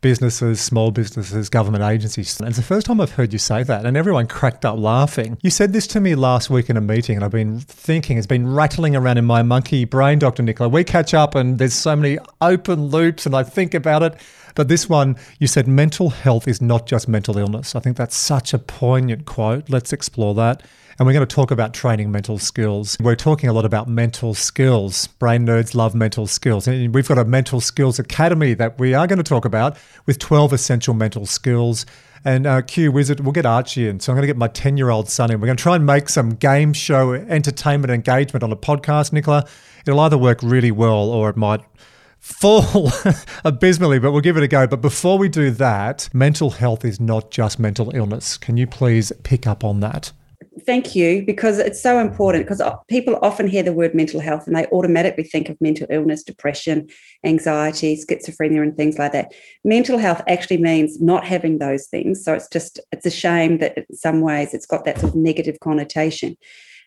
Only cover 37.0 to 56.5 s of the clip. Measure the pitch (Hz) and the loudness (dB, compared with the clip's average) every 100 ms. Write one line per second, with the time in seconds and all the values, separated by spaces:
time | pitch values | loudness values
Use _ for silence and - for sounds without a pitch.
37 | 131 127 220 160 147 139 151 143 135 120 | 2 -2 -2 -2 -2 -2 0 0 0 -2
38 | 117 127 139 127 117 107 - 147 147 151 | 0 0 0 -2 -4 -4 -2 -2 0 0
39 | 147 151 151 147 147 - - - - 143 | 0 0 2 0 0 -10 -20 -12 0 2
40 | 156 151 123 117 117 127 120 107 113 107 | 4 4 4 2 2 2 2 2 2 2
41 | 104 117 107 107 107 110 - _ - _ | 2 0 0 0 0 0 -4 _ -20 _
42 | _ _ - - 196 214 - 208 147 - | _ _ -20 0 6 6 6 2 2 0
43 | 202 - - - 160 131 180 175 175 135 | 0 0 -2 -4 -2 2 2 4 2 2
44 | 127 143 147 156 147 135 127 123 135 - | 2 2 2 2 2 4 2 2 -2 0
45 | 175 190 196 156 143 113 131 104 104 143 | 0 2 2 2 0 2 0 0 -4 -6
46 | - 127 139 151 147 - 123 113 120 98 | -4 2 2 2 -2 0 -2 0 -4 -4
47 | 113 110 - - 107 - 110 104 113 143 | -2 -2 -4 -4 -2 0 -4 -2 -4 -2
48 | 104 113 - - - 120 123 - 127 113 | -4 -4 -8 -10 -4 -2 -2 0 2 2
49 | 104 - - 123 113 104 107 101 104 - | 0 -6 -2 -2 0 -4 -2 -2 -4 -6
50 | - - _ _ - - - 247 - 190 | -12 -20 _ _ -20 -12 -2 -2 -2 0
51 | 170 185 202 202 226 208 208 202 247 247 | 2 2 -2 -2 0 0 -2 -2 0 2
52 | 220 - 196 170 - 202 - - _ 247 | 0 0 0 2 -2 -4 -4 -4 _ -2
53 | 247 220 202 202 202 190 180 165 165 160 | 0 0 0 0 -2 0 0 0 0 0
54 | 156 156 156 156 - 165 160 180 180 165 | -2 -4 -6 -6 -4 -4 0 0 2 2
55 | 180 - 160 160 156 156 156 151 147 151 | 0 -2 -6 -6 -6 -4 -2 -2 -2 -2
56 | 156 156 - - 143 | -2 -4 -10 -8 -6